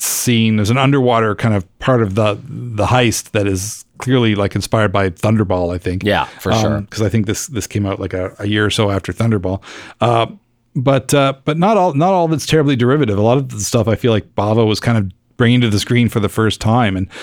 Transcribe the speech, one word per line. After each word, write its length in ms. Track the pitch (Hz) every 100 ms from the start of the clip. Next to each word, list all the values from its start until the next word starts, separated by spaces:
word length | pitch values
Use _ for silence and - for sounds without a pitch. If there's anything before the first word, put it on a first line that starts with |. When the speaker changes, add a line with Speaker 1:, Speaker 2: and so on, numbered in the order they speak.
Speaker 1:
scene. 560 | - - - 117 113 107
There's 140 | 101
an 80 | 127
underwater 560 | 135 143 123 113 110
kind 200 | 101 117
of 240 | 104 92 _
part 220 | - 127
of 120 | 107
the, 240 | 98 110 101 -
the 380 | 107 123 107 98
heist 460 | 123 123 - -
that 140 | 110 101
is 380 | 95 101 - - _
clearly, 360 | - 131 117
like, 200 | 101 101
inspired 380 | 104 - 113 104
by 180 | 98 95
Thunderball, 640 | 85 107 110 98 92 87
I 40 | 90
think. 240 | 92 90
Speaker 2:
Yeah, 220 | 101 92
for 280 | 67 - -
Speaker 1:
Um, 80 | 113
Speaker 2:
sure. 260 | 107 107 101
Speaker 1:
'cause 120 | -
I 60 | 107
think 180 | 110 101
this, 220 | 101 -
this 180 | 123 -
came 180 | 107
out, 160 | 101 95
like, 140 | 95
a, 200 | 92 92 -
a 80 | 101
year 180 | 107
or 60 | 104
so 200 | - 104
after 220 | 98 -
Thunderball. 500 | 90 117 107 92 98 - - - -
Uh, 260 | 113 117 113 - _ _ _
but, 380 | - 127 135 135
uh, 220 | 143 139 135
but 140 | - 156
not 180 | 185 220
all, 180 | 180
not 180 | 139 175
all 120 | 190
of 80 | 165
it's 140 | 156 -
terribly 280 | 156 143
derivative. 440 | 131 120 147 123 98
A 40 |
lot 160 | 107 131
of 100 | 131
the 100 | 113
stuff 260 | 98 123 110
I 100 | 104
feel 160 | 123
like 220 | 107 -
Bava 320 | - 104 110 110
was 140 | 104
kind 180 | - 113
of 140 | 98 - _ -
bringing 240 | 117 123
to 80 | 120
the 120 | 101
screen 280 | - 123 117
for 120 | 117
the 80 | 101
first 320 | - 110 -
time. 360 | 107 117 110 95
And 120 | 95 -